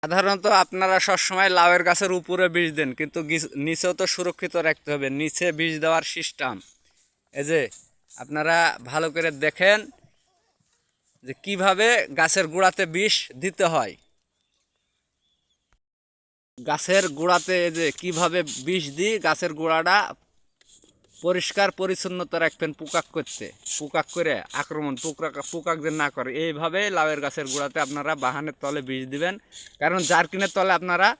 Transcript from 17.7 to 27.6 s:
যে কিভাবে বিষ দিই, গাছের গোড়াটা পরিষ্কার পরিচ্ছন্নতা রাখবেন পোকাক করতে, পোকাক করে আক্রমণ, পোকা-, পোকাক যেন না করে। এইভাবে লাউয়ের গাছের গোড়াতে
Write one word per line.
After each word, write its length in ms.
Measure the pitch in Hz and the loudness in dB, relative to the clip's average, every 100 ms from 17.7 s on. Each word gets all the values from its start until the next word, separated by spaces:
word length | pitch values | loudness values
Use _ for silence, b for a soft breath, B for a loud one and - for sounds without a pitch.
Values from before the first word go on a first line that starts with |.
| 160 | 0
যে 80 | 160 | -2
কিভাবে 480 | - 180 165 175 175 156 127 | -2 -6 0 0 0 -4 -6
বিষ 200 | 131 185 147 143 | -4 -4 -4 -4
দিই, 180 | 202 220 | -2 0
গাছের 340 | 165 156 180 | 0 0 -2
গোড়াটা 440 | 151 160 160 165 202 - - _ _ _ _ _ - _ _ _ | -4 0 0 4 2 2 -8 _ _ _ _ _ -20 _ _ _
পরিষ্কার 560 | - 165 180 165 - 202 | -6 -2 0 0 0 0
পরিচ্ছন্নতা 680 | - 190 185 185 180 170 165 | 0 -4 -2 -4 -6 -6 0
রাখবেন 320 | 160 - 160 | -2 -2 -6
পোকাক 340 | 147 156 175 - | -6 -4 -4 -2
করতে, 340 | 160 143 - 104 - - - | -8 -8 -10 -12 -12 -8 -6
পোকাক 280 | 147 160 151 | -4 -4 -2
করে 220 | 175 160 120 - | -2 -2 -2 -4
আক্রমণ, 420 | - 143 156 147 127 | -8 -6 -6 -6 -6
পোকা-, 500 | 160 143 160 139 139 | -8 -6 -8 -6 -10
পোকাক 260 | 170 170 165 | -8 -4 -4
যেন 120 | 151 | -2
না 140 | 156 147 | -2 -2
করে। 200 | 135 127 | -2 -6
এইভাবে 460 | 131 165 147 165 175 208 | -4 -4 -4 -4 -2 -2
লাউয়ের 300 | 180 156 151 | 0 0 0
গাছের 260 | 143 147 135 | -4 -6 -6
গোড়াতে 320 | 139 | -4